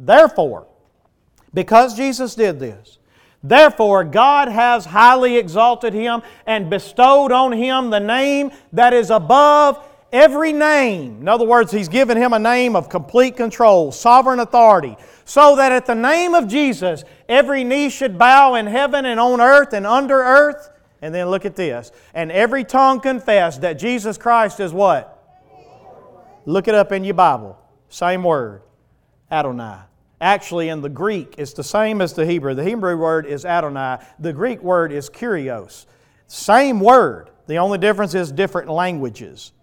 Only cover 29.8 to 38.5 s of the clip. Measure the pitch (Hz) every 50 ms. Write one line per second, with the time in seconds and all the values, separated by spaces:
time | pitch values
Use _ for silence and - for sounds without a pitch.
29.8 | 95 _ _ _ _ _ _ - 165 185 202 190 - - 170 175 165 160 160 151
30.8 | 143 151 139 127 185 214 214 175 131 - _ - 143 139 - - 135 - - 208
31.8 | 220 220 220 202 185 165 - 170 156 170 175 170 135 139 135 131 156 190 233 233
32.8 | 196 180 175 160 165 160 160 160 151 139 147 139 151 180 170 175 160 147 139 135
33.8 | 135 131 127 123 - _ _ - 151 170 147 139 208 254 226 - 185 180 180 175
34.8 | 165 156 143 147 139 - - - 240 240 202 156 135 131 120 107 92 - - -
35.8 | - _ _ _ _ _ _ _ _ _ - - - 196 208 254 285 277 240 202
36.8 | 196 233 254 254 196 139 104 85 - _ _ _ _ - 156 170 180 202 202 180
37.8 | 185 214 202 190 208 165 165 185 175 147 135 160 196 185